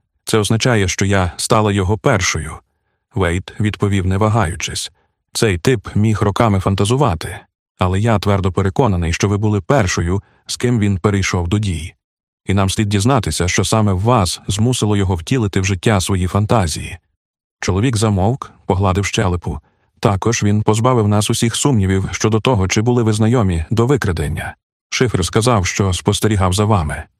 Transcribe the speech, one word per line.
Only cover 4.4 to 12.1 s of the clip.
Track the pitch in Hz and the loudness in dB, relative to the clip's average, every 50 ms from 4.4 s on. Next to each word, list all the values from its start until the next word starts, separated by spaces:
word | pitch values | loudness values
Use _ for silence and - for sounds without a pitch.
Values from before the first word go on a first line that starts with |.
| 104 80 80 80 - - - - - - _ _ _ _ _ _ _ _ - | 0 0 -2 -6 -8 -8 -8 -8 -10 -12 _ _ _ _ _ _ _ _ -4
«Цей | - - 110 92 85 | 0 0 0 0 0
тип | - - 131 107 - - - | 0 0 0 0 -2 -4 -2
міг | 104 104 110 107 98 - | 0 0 2 0 0 0
роками | 104 95 - 120 113 101 95 | 0 0 2 2 2 2 0
фантазувати, | - 110 98 95 107 101 123 131 151 120 87 82 - - - - - _ _ _ _ _ _ - | 0 0 0 0 0 0 0 0 0 0 -2 -2 -6 -10 -14 -14 -18 _ _ _ _ _ _ -4
але | 95 90 92 95 | -2 0 0 0
я | 104 120 110 101 | 2 2 2 2
твердо | - 101 101 98 90 95 90 | 2 0 0 0 0 -2 0
переконаний, | - 95 98 - - 139 117 98 87 85 82 82 | 0 -2 0 0 0 0 2 2 0 -2 -2 -2
що | - - 98 | 0 0 0
ви | 104 | 0
були | 98 104 107 104 101 | 0 0 0 -2 -2
першою, | 82 - 143 139 107 87 - - 85 85 92 101 - _ _ _ _ | 0 0 0 2 2 0 -2 -2 -2 -2 -2 -4 -4 _ _ _ _
з | - - | -12 -8
ким | - - 123 123 117 | -4 -2 0 0 2
він | 101 104 98 92 | 2 0 0 0
перейшов | - 107 98 98 92 - - 92 87 82 | 0 0 0 0 0 0 -2 -2 -2 0
до | 104 104 | -2 -2
дій. | 107 98 85 78 78 87 - _ _ _ | 0 -2 -4 -4 -6 -10 -14 _ _ _